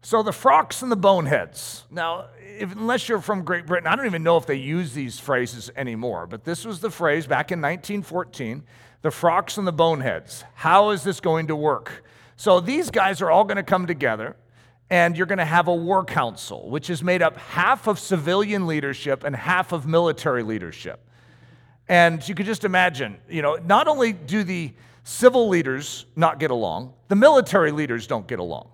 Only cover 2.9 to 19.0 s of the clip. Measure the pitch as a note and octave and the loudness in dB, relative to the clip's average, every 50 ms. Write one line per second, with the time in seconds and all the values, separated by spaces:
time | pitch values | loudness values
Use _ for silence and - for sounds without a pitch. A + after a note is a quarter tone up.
2.9 | B3 A#3+ - - A#3 G3+ - - G#3+ F#3+ E3+ E3 F3+ F3 E3+ D3+ F3+ F3 E3+ D#3+ | -2 -2 -2 -2 -4 -4 -2 -4 -4 -4 -2 -4 -4 -4 -2 -2 -4 -2 0 0
3.9 | F3 B3 C#4 A#3 F3+ E3 D#3+ E3 E3+ E3 C3+ - C#3+ C#3 C3+ C3+ D#3 F3 F3+ D3+ | -2 0 -2 -4 -4 0 2 4 2 2 2 0 -4 -4 -2 -2 -2 -2 -2 -4
4.9 | A#2 D3 C#3 B2 A2 - - - C3+ B2 B2 A#2 A#2+ A#2+ G2+ - - - C#3 B2 | -6 -8 -8 -8 -10 -10 -4 0 0 0 0 -2 -4 -12 -16 -14 -10 -10 -8 -8
5.9 | A#2 A2 A#2 B2 G#2 E2+ E2+ F2 F#2+ A2 _ E3 E3+ E3 - A3+ G#3+ E3 F3+ A3 | -6 -6 -6 -6 -6 -6 -8 -10 -14 -12 _ -8 -8 -8 -8 -10 -10 -6 -6 -8
6.9 | E3 - F3 D#3 C#3+ D#3+ D#3 B2+ C#3+ B2+ D3+ - F#3 E3+ D3+ C#3+ E3+ F3 - - | -6 -2 0 0 0 0 0 -2 -2 -2 0 -2 -4 -2 -2 -2 -4 -4 -8 -8
7.9 | G#3 G3+ F#3+ - D#3+ F3+ F3 - - - C3 A2 A#2 C#3+ D3+ _ _ - - _ | -8 -8 -8 -6 -6 -8 -8 -8 -10 -10 -8 -8 -8 -10 -14 _ _ -20 -20 _
8.9 | _ _ _ D#3+ - - - E3+ E3 F#3 G3 - - G#3+ G3 F#3 E3 D3+ E3 E3 | _ _ _ -4 -4 2 2 2 4 2 0 -2 -6 -2 -2 -2 2 2 2 2
9.9 | D#3+ C#3+ B2+ B2+ F2+ E2 - - - - - - _ - - D#3+ F3 G3 G#3 G#3 | 2 0 -2 -4 -4 -4 -8 -12 -18 -18 -18 -20 _ -4 2 4 6 6 6 6
10.9 | G#3 F#3 C3 G3 F#3 - - F3 D#3+ D#3+ D#3+ D3+ D#3 D3+ D3+ D3+ C#3 G#2+ - - | 2 -2 -2 -4 -6 -2 0 0 0 0 0 -2 -4 0 0 0 0 0 -4 -12
11.9 | - - _ _ _ _ - _ _ _ - G#3+ F#3 F#3 F3 F#3 C4 D#4 F4+ B3 | -16 -16 _ _ _ _ -20 _ _ _ 4 4 4 6 4 2 -2 -2 -2 -2
12.9 | - A3 G3 F#3+ G3 C#3+ F#3+ E3 D#3+ F#3 G#3+ G3 G#3 G3 F#3 - G3+ F#3 F3+ E3+ | 0 0 0 0 0 -2 2 4 4 4 4 4 0 -6 0 0 0 0 0 -2
13.9 | F3 C#3+ C3+ B2 A2 G#2+ A2 C#3 - _ _ _ _ _ _ _ _ _ _ _ | -4 -2 0 -2 -2 -2 -6 -10 -12 _ _ _ _ _ _ _ _ _ _ _
14.9 | F#3 F3 E3+ E3+ E3+ D#3+ F#3 E3+ G3+ F#3 E3 D3+ E3 F3 F3 F3 F3 E3+ E3 F3 | 4 4 4 4 2 0 -2 -2 0 -2 0 2 2 2 4 2 0 0 0 2
15.9 | G3 F#3+ F#3 - - D3+ C3 A#2 G#2 - - - - A#1+ G1+ D#2 A#2+ B2+ B2 - | 2 2 0 0 -2 -2 -2 -2 -4 -10 -12 -12 -12 -12 -10 -8 -8 -8 -6 -6
16.9 | F3 C#3+ D3+ F3+ F3+ F3+ E3+ D#3+ D#3 - - - - E3+ F#3+ A3+ C4 A#3+ - A3+ | -8 -4 0 0 2 2 2 0 0 -2 -16 -8 -2 0 2 2 2 2 0 -2
17.9 | G#3 - - - G3 E3+ C#3+ D#3+ F3+ G3 G#3+ G3+ G#3 G3+ F#3 E3 D#3+ D3+ C#3 C#3 | -2 -2 -2 -2 -2 -2 0 0 0 0 0 0 -2 -2 -2 -2 -2 -2 -2 -4
18.9 | C3+ - | -6 -6